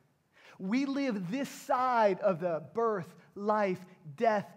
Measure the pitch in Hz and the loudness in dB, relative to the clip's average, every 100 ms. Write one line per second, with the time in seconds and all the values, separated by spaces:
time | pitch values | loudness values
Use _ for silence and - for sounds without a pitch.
0 | _ _ _ _ - - 190 247 277 269 | _ _ _ _ -20 -10 -2 0 0 0
1 | 277 208 170 262 262 - - 254 254 240 | -2 -2 -4 -4 -4 -6 -2 2 4 4
2 | 208 185 202 170 180 156 156 233 226 202 | 4 4 0 0 -2 -4 -4 0 0 0
3 | 156 - - - 208 214 202 180 - - | -6 -14 -18 -4 0 2 2 -2 -8 -20
4 | 156 139 226 214 - | -14 0 2 2 -2